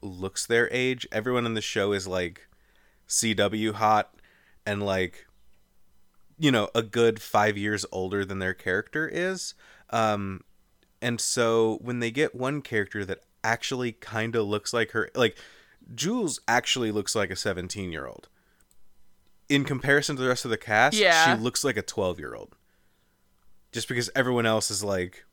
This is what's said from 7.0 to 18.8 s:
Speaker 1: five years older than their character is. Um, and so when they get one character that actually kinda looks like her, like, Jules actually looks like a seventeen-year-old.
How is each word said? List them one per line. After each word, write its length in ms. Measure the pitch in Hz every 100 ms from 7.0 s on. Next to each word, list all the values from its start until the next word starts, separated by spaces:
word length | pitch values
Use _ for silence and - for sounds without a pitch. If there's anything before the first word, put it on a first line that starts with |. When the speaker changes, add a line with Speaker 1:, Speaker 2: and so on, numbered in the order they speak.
| 117 110
Speaker 1:
five 340 | - 107 104 101
years 300 | 104 104 98
older 320 | 95 92 101
than 160 | 98 95
their 120 | 92
character 560 | 92 - 92 - 151 160
is. 440 | 165 180 185 - - - - -
Um, 520 | 113 110 104 98 95 - _ _ _ _ _
and 200 | 120 117
so 580 | - - 117 113 113 110
when 200 | 120 123
they 100 | 117
get 240 | 120 151
one 260 | 120 127 147
character 440 | - 110 101 107 95
that 160 | - _ _
actually 500 | 113 117 - 131 123
kinda 500 | 110 - 110 117 117
looks 300 | 104 104 -
like 160 | 120 110
her, 180 | 113 101
like, 240 | 131 117 - - - _ _ -
Jules 460 | 117 156 247 185 - -
actually 420 | 120 - 131 113
looks 220 | 107 98
like 160 | 113 95
a 60 | 95
seventeen-year-old. 920 | - 92 90 104 92 78 65 50 - _ _ _ _ -